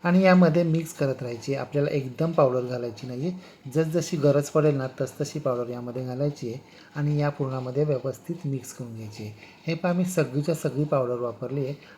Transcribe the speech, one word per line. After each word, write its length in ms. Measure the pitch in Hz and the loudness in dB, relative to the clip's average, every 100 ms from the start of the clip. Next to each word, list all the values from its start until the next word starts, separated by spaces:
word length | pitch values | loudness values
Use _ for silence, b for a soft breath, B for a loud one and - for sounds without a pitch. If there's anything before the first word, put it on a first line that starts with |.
आणि 180 | 175 180 | 2 6
यामध्ये 400 | 190 185 175 160 | 8 8 8 6
मिक्स 300 | 170 160 156 | 4 2 -2
करत 280 | - 139 127 | -4 -2 -2
राहायची 300 | 123 117 123 | -6 -8 -4
आहे. 60 | 135 | -4
आपल्याला 300 | 127 143 147 | -2 0 0
एकदम 420 | 147 127 123 165 | 0 -4 -2 0
पावडर 340 | 165 135 127 123 | 4 4 4 -2
घालायची 400 | 123 120 110 127 | -4 -6 -8 -10
नाही 200 | 123 165 | -6 -6
आहे, 440 | 185 - - 135 | -6 -14 -18 -4
जसजशी 460 | 139 160 165 - 170 | 0 2 0 0 2
गरज 320 | 143 143 143 | 4 4 2
पडेल 260 | 156 151 | 2 4
ना, 120 | 139 131 - | 2 -2 -6
तसतशी 380 | 127 - 147 151 | -8 -4 -6 -4
पावडर 320 | 143 123 120 | -2 -2 -4
यामध्ये 340 | 120 123 123 | -6 -8 -8
घालायची 440 | 127 127 147 143 120 | -6 -2 -2 -2 -8
आहे 120 | 127 B B B 147 | -8 B B B -4
आणि 220 | 147 147 | 0 2
या 80 | 147 | 0
पुरणामध्ये 560 | 143 131 131 127 127 | 0 -4 -4 -4 -2
व्यवस्थित 640 | 151 131 135 120 - 175 147 | 0 0 -2 -6 -8 -8 -4
मिक्स 260 | 135 - | -6 -8
करून 220 | - 120 113 | -14 -12 -10
घ्यायची 260 | 110 104 | -12 -10
आहे. 100 | 107 - B B - | -12 -12 B B -6
हे 80 | |
पहा, 180 | 160 180 | -2 0
मी 120 | 175 180 | 0 2
सगळीच्या 480 | - 135 135 147 156 | 0 0 0 0 0
सगळी 280 | 147 127 | -2 -2
पावडर 360 | 147 143 123 123 | 0 2 0 -2
वापरली 440 | 120 113 123 139 135 | -4 -6 -6 -4 -4
आहे. 80 | 143 B | -6 B